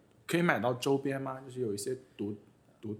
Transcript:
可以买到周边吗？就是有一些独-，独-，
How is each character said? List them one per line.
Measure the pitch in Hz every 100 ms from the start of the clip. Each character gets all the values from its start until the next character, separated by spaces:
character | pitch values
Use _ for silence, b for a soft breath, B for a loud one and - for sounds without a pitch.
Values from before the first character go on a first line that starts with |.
| _ _ -
可 | 170
以 |
买 | 175 120
到 | 120
周 | 123 143 135
边 | 139 135
吗？ | 135 131 135
就 |
是 | 127
有 | 117
一 | 101
些 | 131 123 - -
独-， | 104 104 - _ _ -
独-， | 107